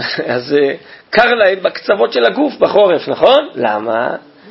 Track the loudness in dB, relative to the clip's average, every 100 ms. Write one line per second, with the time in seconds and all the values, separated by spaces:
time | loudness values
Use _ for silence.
0 | -6 -6 -4 -4 -2 0 0 -2 -12 -20
1 | _ 2 2 2 2 0 -4 -4 -2 0
2 | 0 0 0 0 -2 0 0 4 4 2
3 | -2 0 4 4 0 -4 -2 -2 -2 -2
4 | -4 -6 -12 _ -20